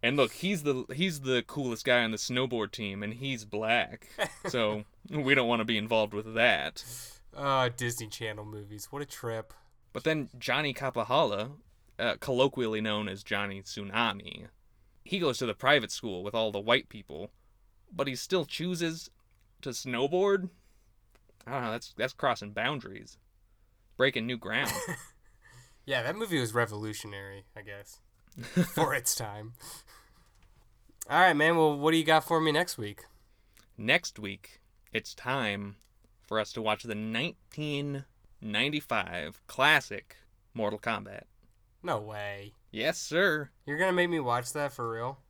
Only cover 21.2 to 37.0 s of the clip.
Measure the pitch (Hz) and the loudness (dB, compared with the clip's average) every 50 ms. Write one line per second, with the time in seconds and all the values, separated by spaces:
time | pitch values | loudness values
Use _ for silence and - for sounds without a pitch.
21.2 | _ - - _ - 117 113 - 123 113 110 120 - - - - 117 127 - - | _ -20 -20 _ -10 -6 -6 -4 -2 -2 -4 -4 -8 -10 -4 -2 -2 -2 -2 0
22.2 | - 135 117 - 104 104 104 107 113 131 151 135 117 - 98 104 - - - _ | 0 0 0 0 -4 -8 -4 -2 -2 0 -2 -2 -6 -10 -12 -14 -16 -18 -20 _
23.2 | _ _ _ _ _ _ _ _ _ _ _ _ _ _ - - 123 139 - 120 | _ _ _ _ _ _ _ _ _ _ _ _ _ _ 0 4 4 4 4 2
24.2 | 113 120 127 113 - 95 107 120 143 - - 523 494 453 160 - - - - _ | -2 -2 -6 -6 -6 -2 -2 0 0 0 -2 -4 -4 -6 -8 -10 -10 -18 -20 _
25.2 | _ - - _ _ - - 127 - - - _ _ - 135 127 113 131 170 208 | _ -20 -20 _ _ -20 -20 -20 -20 -20 -20 _ _ -2 0 0 0 0 -2 -2
26.2 | 226 208 170 147 123 110 107 120 120 104 107 104 107 110 104 - - 107 101 98 | -4 0 0 0 0 2 2 2 2 2 0 -8 -6 -6 -8 -8 -10 -10 -12 -12
27.2 | 98 98 98 98 98 _ _ 110 101 104 101 101 104 - - - _ - _ _ | -12 -12 -14 -16 -18 _ _ -18 -16 -14 -14 -14 -16 -18 -20 -20 _ -20 _ _
28.2 | _ - - - 120 - - 180 170 - - - 160 143 151 131 120 - - - | _ -20 -14 -12 -12 -2 2 2 2 2 4 2 2 4 2 0 0 0 -2 -2
29.2 | 120 107 101 104 107 113 120 - - - - - - - - - - _ _ _ | -4 -8 -8 -10 -12 -14 -14 -16 -18 -18 -18 -18 -20 -20 -20 -20 -20 _ _ _
30.2 | _ _ _ _ - - _ - _ _ _ _ _ _ - _ - - 143 165 | _ _ _ _ -20 -20 _ -20 _ _ _ _ _ _ -18 _ -8 0 6 6
31.2 | 180 185 160 147 151 160 170 165 156 156 147 143 143 160 165 165 156 156 156 160 | 8 8 8 8 6 6 8 8 6 6 6 6 4 4 4 6 6 6 6 6
32.2 | - - 165 160 160 160 147 156 180 - - - 110 104 104 - - - - - | 6 4 2 4 4 4 4 4 2 2 -2 -8 -8 -8 -8 -12 -18 -20 -20 -20
33.2 | - _ _ _ _ _ _ - - _ - - 104 117 143 175 - - - - | -20 _ _ _ _ _ _ -20 -20 _ -14 -6 0 2 2 2 2 -4 -10 -8
34.2 | 107 98 98 - - - - - _ _ _ _ _ - - 113 - - - - | -8 -8 -8 -8 -14 -20 -20 -20 _ _ _ _ _ -6 -6 -6 -6 -6 -16 -8
35.2 | - 123 131 139 120 104 101 101 101 101 104 _ _ _ _ _ - _ _ _ | -4 -2 0 0 0 -2 -2 -4 -6 -10 -14 _ _ _ _ _ -20 _ _ _
36.2 | _ - 113 110 104 - - 117 110 107 107 - - 117 110 104 | _ -2 -2 -2 0 -2 -4 -2 0 0 0 0 -2 -6 -4 -4